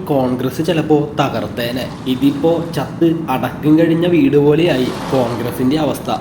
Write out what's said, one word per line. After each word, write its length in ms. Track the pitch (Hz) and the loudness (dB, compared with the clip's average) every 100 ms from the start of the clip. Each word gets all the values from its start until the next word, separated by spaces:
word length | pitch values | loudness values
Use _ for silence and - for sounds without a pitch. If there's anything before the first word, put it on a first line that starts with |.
| - | 0
കോൺഗ്രസ് 600 | 143 127 123 127 - 160 | 0 0 0 -2 -2 -2
ചിലപ്പോ 420 | 160 151 151 143 - | -2 2 2 2 -2
തകർത്തേനെ. 680 | 135 110 104 117 120 127 117 - 127 | -2 -2 -6 -6 -6 -6 -8 -8 -4
ഇതിപ്പോ 560 | 127 139 - 165 165 165 147 | 0 0 2 2 0 -2 -6
ചത്ത് 420 | 135 - 170 160 156 | -6 0 0 0 -2
അടക്കം 500 | 131 123 - 147 156 | -4 -4 -2 2 4
കഴിഞ്ഞ 280 | 165 165 175 | 4 2 2
വീട് 300 | 175 139 143 | 4 4 4
പോലെയായി 480 | 147 151 170 135 123 - - | 4 4 2 0 -2 -4 -2
കോൺഗ്രസിന്റെ 640 | 135 120 117 117 117 127 156 | 0 0 -2 -4 -2 0 2
അവസ്ഥ. 320 | 147 - - 117 | 0 -2 -4 -6